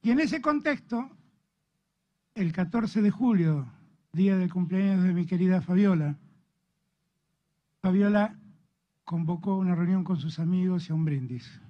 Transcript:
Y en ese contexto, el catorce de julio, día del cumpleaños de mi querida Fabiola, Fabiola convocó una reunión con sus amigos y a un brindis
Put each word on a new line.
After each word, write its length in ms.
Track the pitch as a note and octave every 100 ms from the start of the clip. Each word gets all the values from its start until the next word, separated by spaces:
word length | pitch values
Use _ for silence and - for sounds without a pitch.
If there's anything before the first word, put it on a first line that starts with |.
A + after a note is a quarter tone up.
Y 80 | -
en 80 | B3+
ese 240 | D4+ D#4
contexto, 680 | C#4 D4 D4 C#4+ - A#3 C4+ - _ _ _ _ _ _ _ _ _ _ _
el 180 | - F3
catorce 480 | D#3+ F3+ A#3 A3+ A3
de 120 | G#3
julio, 540 | G3 B3 G#3 D#3+ D3+ B2+ - _ _ _
día 240 | D#3+ F#3+ F#3+
del 160 | F3+
cumpleaños 520 | F3+ E3+ F#3 G3 F#3+
de 100 | F#3
mi 120 | F3 F3
querida 360 | F#3 F#3 F#3
Fabiola, 560 | E3+ F3+ G3+ F3 D3 D3 - _ _ _ _ _ _ _ _ _ _ _ _ _ _ _
Fabiola 560 | F#3+ F#3 G3+ G#3 G#3 - - - _ _ _ _
convocó 520 | - E3+ D#3+ F3 F#3+ F#3+
una 180 | F#3 F3
reunión 260 | F3 F#3+
con 140 | F3 F3
sus 240 | C#3+ D#3
amigos 480 | E3 F3+ F#3 F3+ F3
y 40 |
a 40 | D#3+
un 80 |
brindis 560 | D#3+ C#3+ B2+ B2 - - -